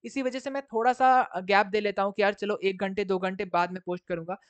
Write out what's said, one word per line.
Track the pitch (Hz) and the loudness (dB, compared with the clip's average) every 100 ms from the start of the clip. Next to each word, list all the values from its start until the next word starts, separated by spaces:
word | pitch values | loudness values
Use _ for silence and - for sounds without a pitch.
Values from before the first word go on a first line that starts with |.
इसी | 233 277 | -6 -2
वजह | 254 254 | -2 -4
से | 277 | -6
मैं | 277 | -8
थोड़ा | 269 226 240 | -4 0 2
सा, | 247 262 254 | 4 4 4
अ, | - 180 | 2 -4
गैप | 190 202 208 | 2 2 4
दे | 208 | 0
लेता | 208 196 | -2 0
हूँ | 196 | -2
कि | 196 | 2
यार | 202 | 0
चलो | 202 208 208 | 0 -4 -2
एक | 190 190 | -2 -2
घंटे, | 196 196 196 | -4 -4 -2
दो | 190 | 0
घंटे | 185 190 196 | -2 -4 -2
बाद | 175 175 | 0 0
में | 185 180 | -4 -8
पोस्ट | 180 _ | -8 _
करूँगा। | 170 165 196 | -8 -6 -12